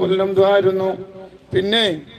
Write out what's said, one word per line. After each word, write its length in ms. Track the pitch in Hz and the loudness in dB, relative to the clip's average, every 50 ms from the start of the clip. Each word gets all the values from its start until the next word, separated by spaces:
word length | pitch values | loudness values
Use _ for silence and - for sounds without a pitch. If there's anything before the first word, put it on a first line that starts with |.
കൊല്ലം 280 | 180 180 190 190 196 196 190 185 | -2 -2 0 0 -2 0 2 2
ദുആയിരുന്നു. 520 | 190 196 202 202 190 190 190 190 190 190 180 180 190 - - 190 190 - - - - - - | 4 4 4 4 2 2 0 0 -2 -4 -4 -6 -10 -16 -18 -20 -20 -20 -20 -20 -14 -6 -4
പിന്നെ 320 | 190 185 202 214 233 220 202 165 156 143 - - | -2 -2 0 0 0 0 0 -2 -6 -8 -14 -20